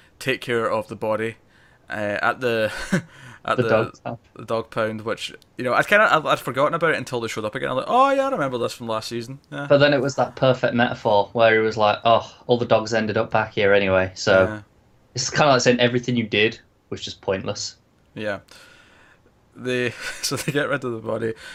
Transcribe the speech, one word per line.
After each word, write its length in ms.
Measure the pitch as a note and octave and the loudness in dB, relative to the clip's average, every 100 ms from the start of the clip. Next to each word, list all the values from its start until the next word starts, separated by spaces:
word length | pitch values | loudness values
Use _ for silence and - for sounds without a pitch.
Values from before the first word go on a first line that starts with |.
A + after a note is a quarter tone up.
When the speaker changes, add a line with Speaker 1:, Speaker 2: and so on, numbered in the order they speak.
| _ - | _ -10
Speaker 1:
take 200 | C3+ B2+ | -6 -4
care 300 | - A#2 A2 | -2 -2 0
of 180 | A2 - | -2 -6
the 80 | G#2+ | -6
body, 400 | A2 G#2+ A2+ A2 _ _ _ _ - | -4 -2 -4 -8 _ _ _ _ -12
uh, 280 | G#2+ G#2 G2+ | -8 -4 -2
at 180 | A2+ A#2 | -2 -2
the 320 | B2 A2+ G#2+ - - | -2 0 -2 -4 -4
<laughs> 120 | F3+ - - - - - | -4 -4 -14 -20 -12 -2
at 100 | A#2+ | 0
Speaker 2:
The 60 | |
Speaker 1:
the, 60 | A2+ | 2
Speaker 2:
dog 340 | A2 A2+ - | 2 0 -8
pound. 140 | A#2+ A#2 _ - | -12 -12 _ -18
Speaker 1:
the 100 | A#2 | -6
dog 240 | A2+ A2+ | -6 -4
pound, 320 | B2 A2 A2 | -4 -4 -4
which, 320 | A2 G2+ - - _ - | -6 -8 -8 -14 _ -8
you 60 | |
know, 100 | B2 | 0
I'd 140 | A2+ - | 0 4
kinda, 260 | G#3 A3 | 4 4
I'd, 120 | D#3 C#3+ | 2 2
I'd 140 | C#3+ | -2
forgotten 340 | - B2 C#3+ | -2 0 0
about 180 | E3 E3 | 2 0
it 60 | A#2+ | 0
until 220 | A#2+ B2 | -2 -6
they 60 | A2+ | -4
showed 160 | - G#2+ | -4 -6
up 100 | C3+ | -4
again. 140 | C3+ | -4
I'm 80 | B2+ | -4
like, 80 | - | 0
"Oh, 220 | A#3+ C4+ | 4 4
yeah, 160 | C#4 C4+ | 2 0
I 20 | |
remember 260 | B3+ C3+ B2 | -2 -2 -2
this 160 | A#2 | -4
from 140 | - A#2 | -6 -6
last 200 | A2 - | -6 -6
season." 320 | A#2 A2+ C3+ _ | -8 -10 -14 _
Yeah. 160 | C#3+ C#3+ | -12 2
Speaker 2:
But 80 | C#3+ | 4
then 160 | C#3+ | 4
it 80 | C#3+ | 4
was 140 | C3+ C3 | 0 0
that 200 | A#2+ - | -2 2
perfect 380 | C3 B2 - | 2 2 0
metaphor 560 | A#2+ B2 - A#2 G#2 G2+ | 0 0 0 2 2 2
where 200 | A#2 A2+ | 4 4
he 60 | A2 | 6
was 180 | A2 G#2+ | 2 2
like, 220 | G#2 G2+ | 2 2
"Oh, 260 | A#2 A2+ - - - | 4 2 2 -10 0
all 100 | A#2+ | 0
the 80 | A2+ | 4
dogs 280 | A2+ G#2+ | 2 2
ended 240 | A2 A2 G#2 | -2 0 -2
up 140 | A2 | 0
back 220 | A2+ G#2+ | -2 -2
here 200 | - G2+ | 0 4
anyway," 380 | G2+ G2 F#2+ F#2 - | 4 4 2 0 -2
so 280 | - F#2+ | 2 4
Speaker 1:
Yeah. 180 | F#2 G#2+ G#2 _ _ _ _ A#2+ | 4 -2 -14 _ _ _ _ -8
Speaker 2:
it's 140 | - | -4
kinda 180 | - D3+ | 2 4
like 140 | B2+ | 4
saying 180 | B2+ A#2+ | 4 4
everything 360 | A#2+ B2 B2 A#2+ | 2 0 -2 -2
you 100 | G#2+ | 0
did 320 | G#2 A2 - _ _ _ | 2 0 0 _ _ _
was 120 | G2 | -14
just 200 | - - | -12 -8
pointless. 560 | - F#2+ G2+ G#2+ - - _ _ _ | -6 -4 -6 -8 -10 -14 _ _ _
Speaker 1:
Yeah. 260 | G#2+ G#2+ G2 - - - - _ _ _ _ _ _ _ - | -10 -8 -8 -12 -20 -20 -20 _ _ _ _ _ _ _ -12
They, 360 | A#2+ B2+ B2 | -6 -2 -2
<laughs> 300 | - - - | -6 -10 -8
so 140 | - C3+ | -6 -4
they 160 | - | -4
get 180 | C#3+ C#3 | -2 -2
rid 140 | C#3 | -2
of 80 | B2 | -4
the 80 | A2+ | -8
body. 340 | A2+ A2 A2+ A2+ - | -6 -4 -4 -6 -14